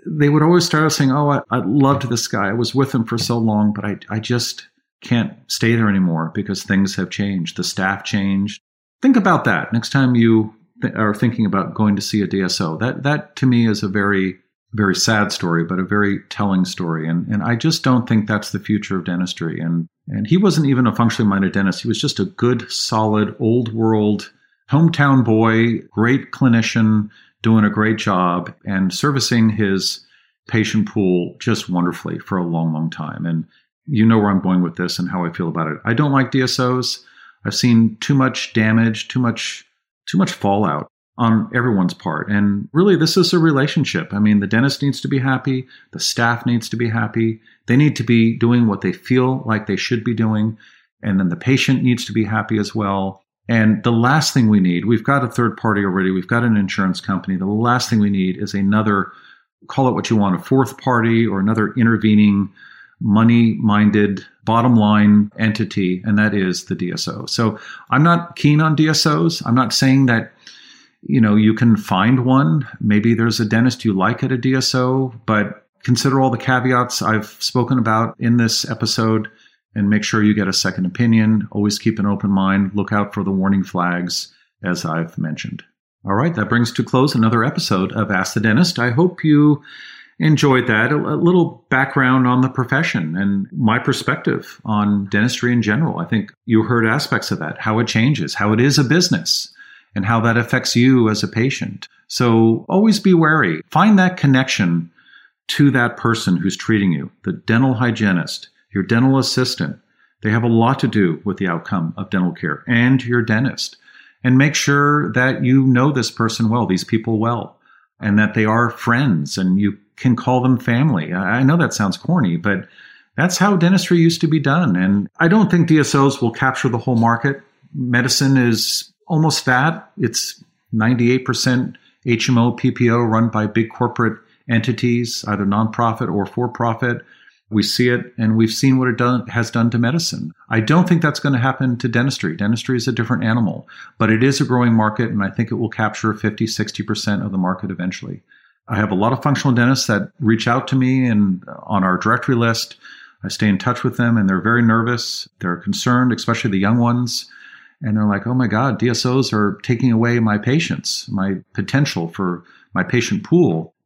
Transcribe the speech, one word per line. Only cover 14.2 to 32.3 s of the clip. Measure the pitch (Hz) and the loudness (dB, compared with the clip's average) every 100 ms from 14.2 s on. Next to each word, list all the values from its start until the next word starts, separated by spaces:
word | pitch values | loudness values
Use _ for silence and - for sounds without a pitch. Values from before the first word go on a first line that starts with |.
| 95 - _ _ _ | -2 -6 _ _ _
very | 107 98 87 | -2 0 0
sad | - 107 101 | 0 0 0
story, | - 87 82 | -2 -2 -2
but | 82 92 | -2 -4
a | |
very | 95 104 101 101 - | -2 0 0 -2 -8
telling | - 104 95 | -6 -2 0
story. | 90 - 85 80 80 | -2 -4 -6 -4 -4
And, | 85 - | -4 -2
and | 104 | -4
I | 95 117 | -2 -2
just | 160 160 | 0 0
don't | 135 123 - | 0 0 2
think | 113 107 | 0 0
that's | 104 - | -4 -4
the | 98 | -10
future | - 104 - 95 | -2 -2 -2 -6
of | 85 | -4
dentistry. | 87 90 - 82 80 | -4 -4 -6 -8 -6
And, | 82 85 82 _ - | -4 -4 -4 _ -10
and | 107 107 | -6 0
he | 185 | 2
wasn't | 202 151 139 | 4 2 2
even | 131 120 | 2 2
a | - | 2
functionally | 113 - 104 | 0 2 0
minded | 98 95 | 2 0
dentist. | 101 98 - | 0 -2 -2
He | 120 | -4
was | 110 | -4
just | - - | -4 -4
a | 95 | -6
good, | - 120 123 104 | -2 -2 -2 -4
solid, | - - 110 110 107 107 - | -8 -4 -2 0 0 -2 -2
old | 110 120 113 | 0 0 -2
world | 110 113 107 104 101 - _ _ _ - | -2 0 2 2 -2 -6 _ _ _ -2
hometown | 147 165 165 143 131 | 2 2 4 4 4
boy, | 110 110 113 113 117 113 - | 4 4 4 4 2 0 -4
great | - 117 135 - | 0 2 0 -2
clinician, | - 131 117 113 117 110 107 104 _ _ - | 0 4 4 2 2 2 2 -2 _ _ -4
doing | 110 113 | 2 4
a | 104 | 4
great | 107 107 110 | 2 0 0
job | 107 92 90 87 85 - - | 0 0 0 0 -6 -14 -6
and | 95 95 | -2 -2
servicing | - 151 139 - 117 110 | 0 -2 0 0 2 2
his | 107 101 95 - - _ _ _ _ - | 2 0 0 -2 -8 _ _ _ _ -4
patient | 113 107 110 104 | -2 0 -2 -2
pool | 110 92 90 85 - | 0 0 0 -2 -6
just | 117 110 - | -2 -2 -2
wonderfully | 90 87 85 85 82 | -2 -2 -4 -10 -10
for | - | -6